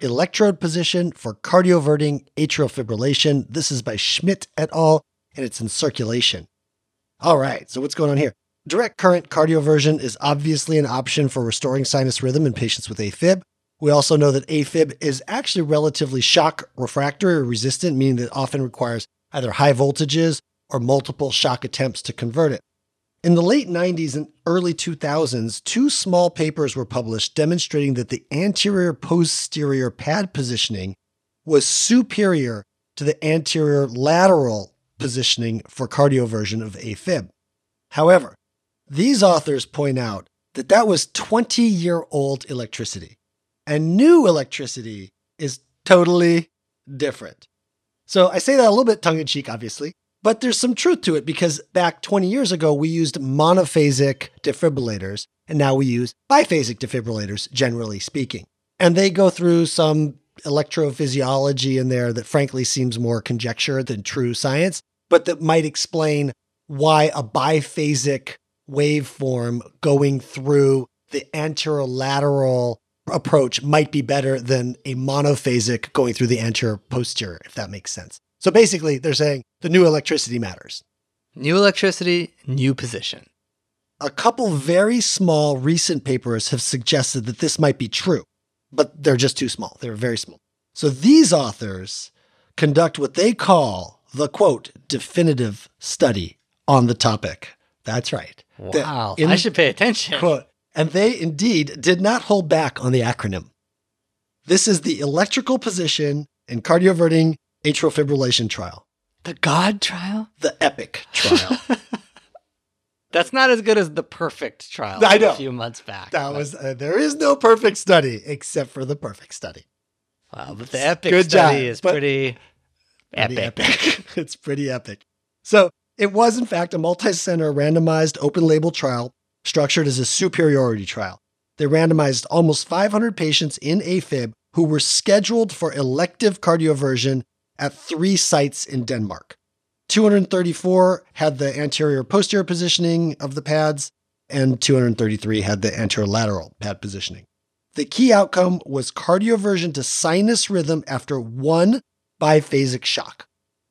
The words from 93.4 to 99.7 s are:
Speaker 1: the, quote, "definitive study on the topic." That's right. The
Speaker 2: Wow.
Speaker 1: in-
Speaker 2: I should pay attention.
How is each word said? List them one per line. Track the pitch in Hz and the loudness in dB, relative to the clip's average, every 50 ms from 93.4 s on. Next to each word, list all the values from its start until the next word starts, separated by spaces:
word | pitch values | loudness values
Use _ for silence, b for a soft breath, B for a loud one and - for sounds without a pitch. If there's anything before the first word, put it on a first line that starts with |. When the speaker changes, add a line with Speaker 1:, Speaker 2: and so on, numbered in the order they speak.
| - - 185 165 139 113 95 90 87 - _ _ _ _ | 2 4 4 4 4 0 -4 -8 -10 -12 _ _ _ _
Speaker 1:
the, | - 131 151 143 | -6 -4 -4 -4
quote, | - - 208 175 127 110 - - _ - _ - | 0 2 2 4 2 0 -6 -16 _ -20 _ -8
"definitive | 135 117 - - - 175 170 160 143 123 120 107 101 - - _ _ _ | -8 -8 -8 -4 0 2 2 2 2 0 -2 -4 -6 -10 -16 _ _ _
study | - - - - 170 127 110 98 85 78 - _ _ _ _ _ _ | -12 -12 0 2 2 2 2 -2 -4 -8 -12 _ _ _ _ _ _
on | - 139 127 123 | 4 4 4 4
the | 117 120 | 2 0
topic." | - - - 107 101 - 110 104 - - - - _ _ _ _ _ _ | 0 0 -2 -2 -2 -6 -10 -10 -12 -18 -20 -20 _ _ _ _ _ _
That's | 110 107 123 - - | -8 -6 -6 -6 -6
right. | 160 107 - - - - _ _ _ - | -8 -8 -10 -14 -20 -20 _ _ _ -18
The | 98 95 - 151 | -12 -4 -4 -4
Speaker 2:
Wow. | 135 156 143 123 110 101 95 - | -4 -4 -6 -6 -6 -6 -2 0
Speaker 1:
in- | 156 165 | 0 0
Speaker 2:
I | 190 | 0
should | 185 175 226 - | -2 -4 -2 0
pay | - 160 | 2 0
attention. | 135 | 0